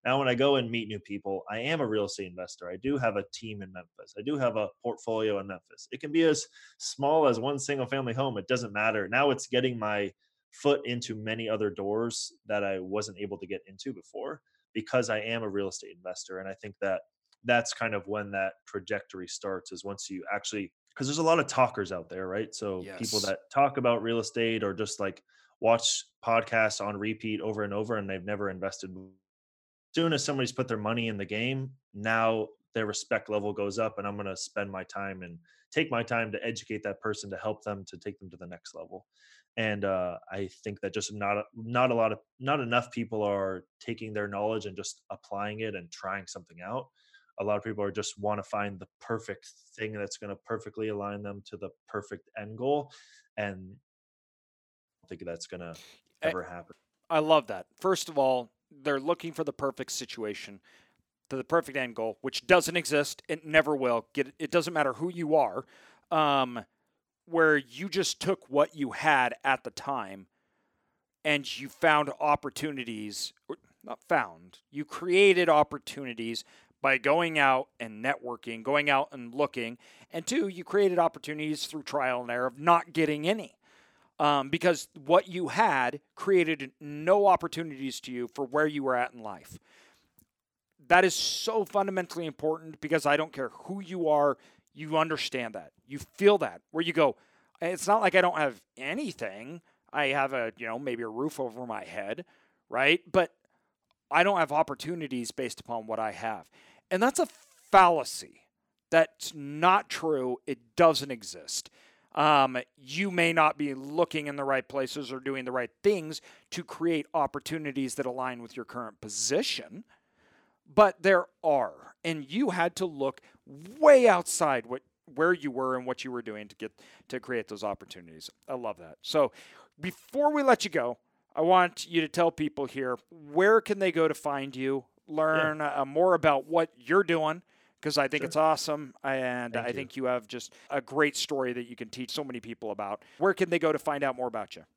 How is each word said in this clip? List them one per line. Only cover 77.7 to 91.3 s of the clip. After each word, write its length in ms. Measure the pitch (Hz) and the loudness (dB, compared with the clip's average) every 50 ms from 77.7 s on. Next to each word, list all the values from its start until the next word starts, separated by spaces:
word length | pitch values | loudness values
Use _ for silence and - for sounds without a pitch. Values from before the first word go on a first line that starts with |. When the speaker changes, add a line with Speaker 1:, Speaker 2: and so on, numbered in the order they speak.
| _ _ | _ _
Speaker 2:
and 240 | 117 113 107 107 113 | -12 -10 -10 -4 -2
networking, 580 | 135 143 - - 123 120 113 - 117 113 113 | -2 -2 -2 -4 -10 -10 -8 -8 -10 -10 -6
going 280 | 107 131 143 147 147 147 | -2 0 2 2 4 4
out 180 | 139 135 147 - | 4 2 2 0
and 220 | 151 131 120 120 120 | -8 -14 -14 -10 -2
looking. 440 | 139 147 135 - 127 117 117 120 _ _ - - - - _ | -2 -2 0 0 -6 -6 -6 -8 _ _ -20 -20 -20 -20 _
And 160 | - 165 165 | -10 -8 -6
two, 220 | - 240 311 254 196 | -2 -2 -2 -2 -2
you 140 | 185 170 | -6 -8
created 360 | 170 - - 202 202 190 180 175 | -10 0 2 4 4 4 4 4
opportunities 680 | 170 165 - 147 - 151 151 151 151 151 151 147 - | 2 2 0 -4 -10 -8 -6 -4 -4 -4 -4 -4 -6
through 180 | - - 156 143 | -8 -8 -12 -10
trial 360 | - - 143 131 127 127 123 | -4 -2 0 2 2 0 -2
and 100 | 123 117 | -2 -4
error 160 | 120 123 123 | -2 -2 -2
of 120 | 131 120 139 | -2 -4 0
not 320 | 151 170 170 170 165 170 | 4 4 4 4 4 -2
getting 340 | 147 160 160 147 151 147 151 | 0 2 2 2 2 0 0
any, 300 | 175 214 220 175 - _ _ _ _ _ _ _ _ _ _ _ _ _ - | 0 0 -2 -4 -12 _ _ _ _ _ _ _ _ _ _ _ _ _ 0
um, 300 | 147 147 147 139 131 139 | 2 4 4 2 2 0
because 380 | 160 160 170 180 165 139 - _ _ 160 139 | -2 2 2 2 2 2 -4 _ _ -14 0
what 220 | 139 170 185 208 | 4 4 4 4
you 220 | 190 170 180 175 - | 2 -6 -4 -4 -2
had 520 | 120 175 226 208 151 135 123 123 135 143 _ _ _ | 2 4 4 4 4 4 2 0 -2 -6 _ _ _
created 560 | - - 196 196 180 170 156 160 139 135 131 _ _ | -6 0 4 4 6 6 4 0 -4 -6 -12 _ _
no 480 | 151 147 147 147 156 170 190 208 202 | -12 -10 -10 -4 4 4 4 6 8
opportunities 720 | 202 180 165 170 160 - 160 170 160 143 131 135 135 120 - | 6 4 4 2 -6 -6 -6 -8 -8 -8 -8 -8 -8 -8 -8
to 100 | - 135 | -10 -8
you 160 | 127 123 120 113 | -6 -6 -6 -6
for 160 | _ - 139 | _ -6 -6
where 220 | 123 127 151 156 | -2 2 2 2
you 180 | 151 147 143 135 | 2 2 0 0
were 100 | 135 127 | 2 2
at 180 | 123 123 123 | 2 0 -2
in 100 | 123 120 | -6 -12
life. 360 | 110 107 98 - - - - - _ _ _ _ _ _ _ _ _ _ _ _ _ _ _ _ _ _ _ _ _ _ _ _ 147 | -12 -12 -12 -12 -16 -20 -20 -20 _ _ _ _ _ _ _ _ _ _ _ _ _ _ _ _ _ _ _ _ _ _ _ _ 2
That 180 | 123 170 180 190 | _ 6 8 8
is 100 | 180 - | 6 2
so 500 | - - - | 0 -2 -2